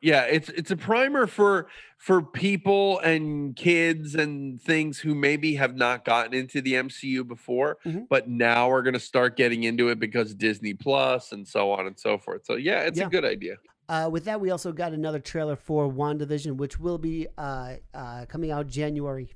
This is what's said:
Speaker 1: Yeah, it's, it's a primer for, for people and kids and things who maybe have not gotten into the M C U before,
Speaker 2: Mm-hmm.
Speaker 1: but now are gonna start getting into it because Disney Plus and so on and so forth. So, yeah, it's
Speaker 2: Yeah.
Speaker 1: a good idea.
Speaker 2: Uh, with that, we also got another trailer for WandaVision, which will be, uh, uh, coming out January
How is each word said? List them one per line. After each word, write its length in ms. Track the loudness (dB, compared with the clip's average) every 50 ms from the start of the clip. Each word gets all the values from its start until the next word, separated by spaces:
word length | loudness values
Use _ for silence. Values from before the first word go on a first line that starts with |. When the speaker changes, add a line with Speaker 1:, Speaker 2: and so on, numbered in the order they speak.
Speaker 1:
Yeah, 200 | 2 4 6 6 4
it's, 240 | 4 2 0 0 -2
it's 200 | -8 -8 -4 -4
a 60 | -6
primer 500 | -4 0 0 2 2 2 2 2 2 0
for, 420 | 0 4 4 6 6 6 2 0 -6 -16 -20 -20 -20 _ _
for 220 | 2 4 4 4
people 760 | 4 0 -6 -2 0 0 0 2 2 2 4 4 4 2 2 2
and 560 | 2 2 2 2 0 -2 -4 -4 -4 -6 -6
kids 580 | 0 2 4 4 6 4 2 0 0 -4 -4 -2
and 460 | -2 -2 0 -2 -6 -8 -8 -10 -8
things 380 | 0 0 2 2 2 -2 -4 -4
who 160 | -2 -2 0
maybe 400 | 2 4 2 2 2 0 0 2
have 200 | 2 0 0 2
not 280 | 2 2 2 2 -2 0
gotten 300 | 2 2 2 2 0 -2
into 260 | -4 -4 -2 -6 -4
the 160 | -2 0 0
M 140 | 0 0 -2
C 180 | -8 -10 -6 -4
U 160 | -4 -4 -4
before, 540 | -6 -10 -14 _ -4 0 0 0 0 -2 _ -8
Speaker 2:
Mm-hmm. 180 | -6 -6 -6 -2 2
Speaker 1:
but 180 | 0 0 2 0
now 420 | 0 2 4 4 6 6 4 4
are 120 | 4 2
gonna 180 | 2 0 -2 -2
start 340 | -6 0 2 4 4 4 4
getting 280 | 4 2 2 4 2 0
into 240 | 0 2 4 2 2
it 100 | 2 0
because 360 | -2 -2 0 0 0 0 -2
Disney 400 | 0 0 0 0 0 -4 -6 -6
Plus 580 | -4 -2 0 2 2 4 2 0 0 -2 -8
and 160 | -16 -16 -14 -4
so 240 | 0 0 2 2
on 140 | 2 0 -2
and 120 | -6 -8 -4
so 200 | -2 -2 -2 -2
forth. 260 | -4 -10 -10 -10 _
So, 120 | -6 -6
yeah, 240 | -4 -2 0 0 0
it's 160 | 0 -2 -2 -2
Speaker 2:
Yeah. 80 | -4
Speaker 1:
a 40 | 0
good 140 | -2 0 0
idea. 320 | 0 -4 -4 -8 -12 -12 -12 _ _ _ _ _ -6
Speaker 2:
Uh, 200 | -4 -2 -2 -2
with 160 | -4 -4 -4
that, 160 | -4 -4 -2
we 100 | -2 -2
also 180 | -2 -2 -4 -8
got 220 | -6 -6 -6 -4
another 260 | -4 -4 -4 -4 -4 -6
trailer 380 | -8 -6 -6 -4 -4 -4 -6
for 340 | -6 _ -2 0 0 0 0
WandaVision, 640 | 0 -2 -2 -2 -2 -4 -2 -4 -4 -4 -4 -6 -4
which 220 | -4 -6 -4 -6 -4
will 180 | -4 -4 -4
be, 300 | -2 -4 -4 -4 -4 -8 -8 -10
uh, 380 | -10 -8 -8 -8 -8 -8 -10 -12 -14 -16 -16
uh, 320 | -14 -14 -12 -12 -12 -12 -14 -12
coming 240 | -8 -6 -6 -4
out 160 | -4 -4 -6 -6
January 600 | -4 -4 -4 -4 -4 -4 -4 -6 -6 -8 -10 -14 -16